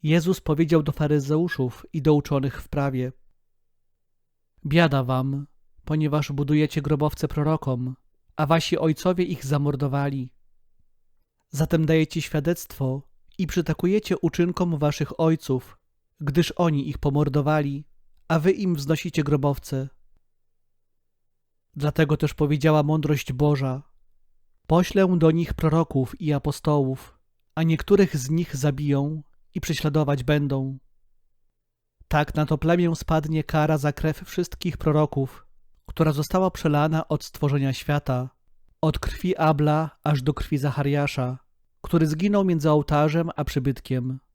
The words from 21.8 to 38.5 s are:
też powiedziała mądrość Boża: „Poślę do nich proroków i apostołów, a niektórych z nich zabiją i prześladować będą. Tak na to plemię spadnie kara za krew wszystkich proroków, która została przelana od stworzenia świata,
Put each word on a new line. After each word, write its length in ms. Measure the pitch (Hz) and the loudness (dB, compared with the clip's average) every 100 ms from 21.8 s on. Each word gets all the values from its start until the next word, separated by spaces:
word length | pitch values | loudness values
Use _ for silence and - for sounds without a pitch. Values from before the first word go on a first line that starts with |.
| 147 - 156 156 | -4 0 2 2
też 180 | 151 | 0
powiedziała 480 | - 147 147 160 151 | 0 0 2 4 4
mądrość 500 | 147 156 147 147 - | 2 0 0 -2 -2
Boża: 600 | 127 147 143 135 131 - _ _ _ _ _ _ _ _ | 0 2 2 -2 -4 -10 _ _ _ _ _ _ _ _
„Poślę 500 | 160 185 202 190 180 | 2 2 2 4 4
do 120 | 160 | 4
nich 240 | 160 170 | 4 -2
proroków 680 | - 160 156 165 135 127 - | -2 0 0 0 -2 -4 -4
i 120 | 151 | -2
apostołów, 840 | 143 147 143 - 147 131 131 - _ _ _ _ | -2 -2 -4 0 0 0 -4 -12 _ _ _ _
a 80 | - | -2
niektórych 540 | 160 160 - 202 190 147 | 0 0 4 4 4 0
z 140 | 127 | -2
nich 260 | 160 175 139 | -2 -2 -2
zabiją 680 | 143 139 147 139 143 156 - _ _ | -2 0 0 0 0 -6 -12 _ _
i 60 | - | -10
prześladować 640 | - 160 156 147 143 143 | -6 -2 0 0 0 0
będą. 540 | 127 151 143 135 135 135 _ _ _ _ _ _ _ _ _ _ _ _ - | 2 0 2 -2 -4 -8 _ _ _ _ _ _ _ _ _ _ _ _ -2
Tak 260 | 156 151 | 0 0
na 120 | - 151 | -2 0
to 120 | 151 | 0
plemię 360 | 160 175 175 | 2 2 2
spadnie 500 | 165 - 160 151 156 | -2 0 0 0 -4
kara 340 | 151 160 151 156 | -2 0 2 2
za 140 | 147 | 0
krew 300 | 143 156 151 | -2 -4 -4
wszystkich 520 | - - 175 - 180 - | -8 -6 -6 -4 -6 -2
proroków, 680 | - 151 151 - 135 - - - - _ - | 0 2 2 0 -4 -8 -20 -20 -20 _ -18
która 260 | - 156 | -2 0
została 380 | 143 147 185 190 | 0 0 0 0
przelana 580 | - 165 147 156 160 - | 0 0 2 2 0 -2
od 160 | 151 | -4
stworzenia 480 | - - 147 143 135 | -6 -4 0 0 0
świata, 580 | 131 - 147 - 127 131 _ _ | -4 -2 -2 0 -4 -4 _ _